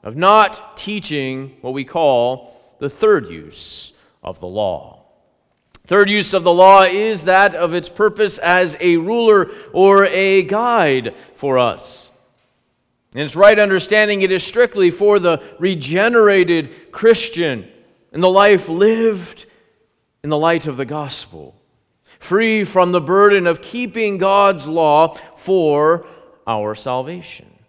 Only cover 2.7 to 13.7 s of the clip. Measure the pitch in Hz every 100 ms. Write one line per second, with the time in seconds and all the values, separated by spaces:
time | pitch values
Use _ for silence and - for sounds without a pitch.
2.7 | _ 143 - 220 196 107 82 80 - -
3.7 | - - _ _ _ - 87 90 98 101
4.7 | 80 - - _ _ _ _ _ _ _
5.7 | - _ 185 202 208 190 190 175 175 190
6.7 | 196 190 190 220 208 160 185 202 175 170
7.7 | 175 - - 208 208 208 - 170 180 180
8.7 | 156 175 170 170 233 226 208 175 - -
9.7 | 165 196 196 196 180 190 196 175 208 240
10.7 | 233 160 131 120 - - _ 143 131 120
11.7 | - - - - _ _ _ _ _ _
12.7 | _ _ _ _ 123 147 156 202 214 208